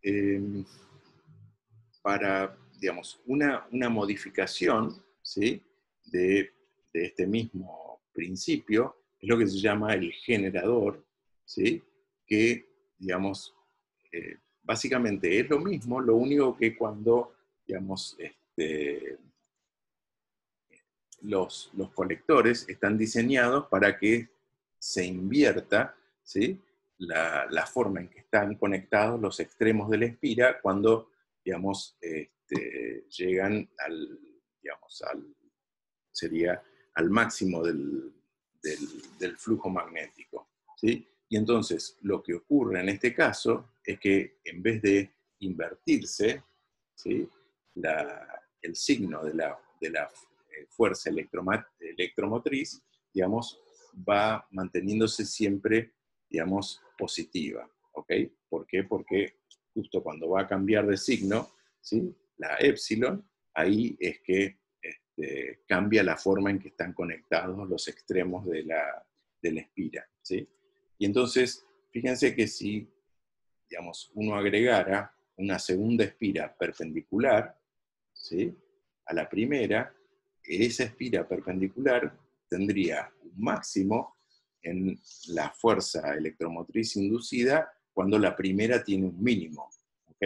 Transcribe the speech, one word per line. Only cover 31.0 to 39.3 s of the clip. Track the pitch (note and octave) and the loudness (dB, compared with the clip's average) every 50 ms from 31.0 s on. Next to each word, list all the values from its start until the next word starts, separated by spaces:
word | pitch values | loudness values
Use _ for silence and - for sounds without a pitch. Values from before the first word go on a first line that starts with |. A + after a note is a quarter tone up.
| - _ _ _ _ _ _ _ _ | 2 _ _ _ _ _ _ _ _
digamos, | F#2 F#2 E2+ F2+ G2 G2 F#2+ - - _ _ | -4 -4 -2 -2 -2 -2 -4 -6 -12 _ _
este, | - E2+ D#2+ D#2 D2 _ _ _ _ _ C#2+ - - A#1 - C2 A#1+ A#1 A#1 A1+ - _ | -10 -8 -8 -8 -8 _ _ _ _ _ -4 -4 -4 -4 -8 -8 -8 -8 -8 -10 -12 _
llegan | - - F2+ F#2 F#2 F#2 F#2+ G2 G#2 G#2+ F#2+ - _ - | -10 -4 -2 0 2 2 2 2 0 0 -2 -6 _ -10
al, | C#2 D2+ E2 D#2+ D2+ - - - - - _ _ _ _ _ _ _ | -8 -8 -6 -8 -8 -10 -12 -16 -20 -20 _ _ _ _ _ _ _
digamos, | D2 D2 - - _ - - - | -14 -14 -14 -16 _ -16 -12 -10
al, | - C#2+ C#2+ D2 D2+ - _ _ _ _ _ _ _ _ _ _ _ _ _ _ _ _ | -8 -8 -10 -12 -16 -20 _ _ _ _ _ _ _ _ _ _ _ _ _ _ _ _
sería | - - E2 D#2+ E2 E2+ F2 F2+ F2+ - _ _ _ _ _ _ | -8 -6 -4 0 0 0 0 0 -2 -6 _ _ _ _ _ _
al | D#2+ E2 F2 | 0 2 2
máximo | G2 A#2 A2+ A2+ - - G2+ F#2 F2 E2 E2 | 4 2 2 0 0 -4 -2 -2 -2 0 0
del, | E2+ E2 D2+ C#2 C#2+ D2 C2+ C2 B1 - _ _ _ _ _ _ _ _ _ _ | 0 -2 -2 -4 -4 -6 -6 -8 -10 -16 _ _ _ _ _ _ _ _ _ _
del, | D#2 D2+ D2 D2 - - - - - - - | -8 -8 -8 -10 -12 -12 -14 -20 -20 -12 -8
del | F#2 F2+ | -8 -8